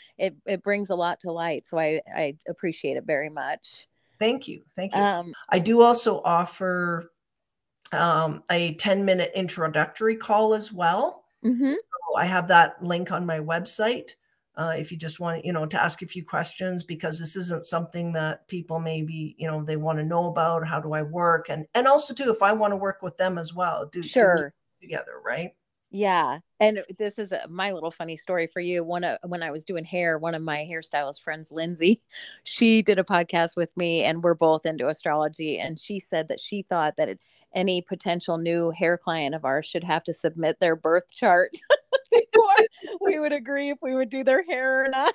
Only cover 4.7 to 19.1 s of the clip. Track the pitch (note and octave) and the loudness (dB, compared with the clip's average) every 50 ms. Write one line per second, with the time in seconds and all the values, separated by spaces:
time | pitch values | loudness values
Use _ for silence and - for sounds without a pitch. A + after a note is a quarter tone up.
4.7 | _ - F#3 G3 - G3 G3+ G3+ F#3+ F3 F3 F3 - - - - - F#3 E3 G#3+ | _ -10 -8 -4 0 2 2 2 0 -2 -6 -10 -14 -16 -4 0 0 2 4 6
5.7 | A3+ A#3 A#3 A#3 A#3+ A#3 - A3+ G#3+ - - F3 E3+ E3+ F3+ F3 - - F#3+ F#3 | 8 8 10 10 8 6 4 2 0 0 0 2 2 2 2 0 -4 -6 -4 -2
6.7 | F3+ F3+ F3 F3 E3+ E3 E3+ - _ _ _ _ _ _ _ _ _ _ _ _ | -2 -2 -2 -2 -4 -4 -6 -10 _ _ _ _ _ _ _ _ _ _ _ _
7.7 | _ _ - - D#3 D3 E3+ E3+ D#3+ D#3 D#3+ D#3 D3+ - - - F3 F3 F3 E3 | _ _ -12 -6 -2 0 2 4 4 2 2 0 -2 -6 -4 -2 -2 0 0 -2
8.7 | D#3 - - G#3 F#3+ G3 G3+ F#3+ F#3 F3+ E3+ - - F#3+ F#3+ E3+ - F3+ D#3+ D#3+ | -4 -4 0 0 2 2 4 2 2 2 2 -2 -2 -4 -4 -4 -4 -2 -4 0
9.7 | D3+ D3+ D#3 - - - A3 A3 A3+ A3 - - G#3 G#3 G#3+ A3 A3 G#3+ G#3 - | 2 0 0 0 -2 -2 0 0 0 -2 -2 2 2 4 4 4 2 0 -2 -6
10.7 | A3 F3+ F3 E3 F3+ G#3 C4+ F4 - - _ _ _ _ - A3+ B3+ A#3+ C#4 C4+ | -4 0 0 2 2 2 0 -2 -4 -8 _ _ _ _ -2 0 2 2 2 0
11.7 | D4 G#4 - - - C5 A4+ - - - E3 F3+ F#3 F3+ E3+ F3 F#3 E3+ E3 - | 0 -2 -6 -8 -12 -10 -6 -4 -2 0 0 0 0 0 2 6 6 8 8 6
12.7 | - - F3+ F3 F3 F3 F#3 - F#3 E3+ F3+ E3+ E3 D#3 D3+ D#3 E3 E3+ F#3 - | 2 -6 -4 -4 -2 -2 -2 -4 -4 -4 -2 -2 -4 -4 -2 -4 -4 -4 -2 -4
13.7 | - - G#3+ A3+ B3 - - - - _ _ _ _ _ _ _ _ - D#3+ E3 | -2 0 0 0 -2 -2 -6 -14 -20 _ _ _ _ _ _ _ _ -6 -4 -4
14.7 | D#3+ D3+ D#3+ - F3 D#3+ E3 D#3+ D#3 - F3 E3+ E3 E3 - F3+ F3 D#3+ D#3 D#3 | -4 -4 -6 -8 -10 -10 -8 -10 -8 -6 -6 -4 -4 -4 -4 -4 -4 -4 -4 -4
15.7 | - - C#3+ E3+ - - F3+ E3 - F3+ E3 - - D#3+ D#3+ - - - F#3 F#3 | -2 -2 0 -2 -2 -6 -8 -12 -12 -12 -10 -6 -6 -4 -4 -6 -8 -8 -8 -6
16.7 | F#3 F3 E3+ - E3+ E3 - D#3+ D#3+ E3 E3 D#3 - F#3+ F3+ F3 E3+ D#3+ E3+ - | -6 -6 -8 -10 -10 -6 -6 -6 -6 -4 -6 -6 -4 -4 -4 -6 -6 -4 -4 -4
17.7 | F3 E3 E3+ E3+ - F3 E3+ E3+ E3 D#3+ D#3 D#3 - - _ _ F#3 F3 E3 - | -4 -4 -4 -6 -6 -6 -6 -4 -2 -2 -2 -4 -4 -8 _ _ -10 -10 -8 -6
18.7 | D#3+ E3 E3 D#3+ D#3+ D#3+ D#3 D#3 | -6 -4 -4 -4 -4 -4 -6 -6